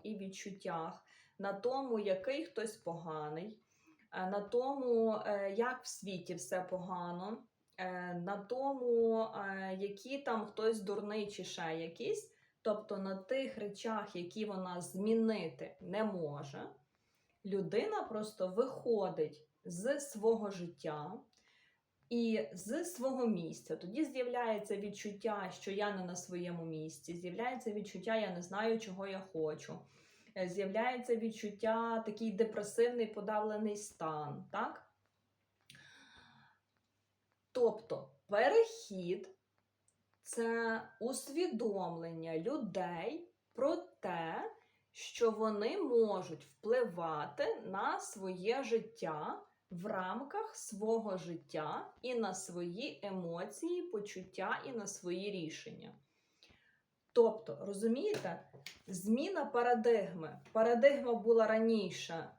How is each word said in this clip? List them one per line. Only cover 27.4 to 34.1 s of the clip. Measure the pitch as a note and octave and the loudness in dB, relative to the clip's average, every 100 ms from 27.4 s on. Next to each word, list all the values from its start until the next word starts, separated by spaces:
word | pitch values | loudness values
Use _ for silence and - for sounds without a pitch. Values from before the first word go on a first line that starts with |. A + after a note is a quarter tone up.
| B3 B3+ A3+ | -2 -2 -4
відчуття, | G#3 F#3+ F3+ F#3 A3 | -4 -6 -6 0 0
я | G3+ | 0
не | F3 | -4
знаю, | F3 G3 A3+ A3+ | -6 -2 2 0
чого | G#3 F#3 G3 | -2 -6 -6
я | F#3+ | -6
хочу. | F#3+ D#3+ D#3 D#3 - - - - - _ - F#3+ | -6 -2 -2 -2 -8 -12 -14 -20 -20 _ -12 -4
Е, | F3+ | -2
з'являється | F#3+ F#3+ G#3+ B3 B3 A3+ A3+ | 0 0 2 2 0 0 0
відчуття, | A3+ - G#3+ G#3 A3 A3+ A3+ A3+ A3 | 0 -4 -6 -2 2 2 2 0 -2
такий | G#3 A3+ | -4 -2
депресивний, | F#3+ A3 G#3+ G3+ - A#3+ A#3+ A3 | 2 2 0 0 4 4 4 0
подавлений | G#3 G3+ G#3+ G#3+ G#3+ G#3+ G#3 | -2 -2 0 2 0 0 -2
стан, | - - D#3+ | -6 -6 -4